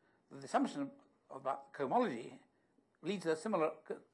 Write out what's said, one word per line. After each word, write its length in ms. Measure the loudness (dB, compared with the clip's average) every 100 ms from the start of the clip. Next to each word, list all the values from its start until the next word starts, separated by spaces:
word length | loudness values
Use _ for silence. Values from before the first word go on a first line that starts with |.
| _ _ _
that 80 | -14
the 60 | 0
assumption 440 | 2 2 0 -6 -8 -20 _ -14
about 400 | -6 -4 -4 -6
cohomology 580 | -4 2 4 4 0 -8 -14 _ _ _ _ _ _
leads 220 | -4 -2
to 80 | 0
a 40 | 0
similar 360 | 2 2 2 0 -8
co-, 100 | -10 -12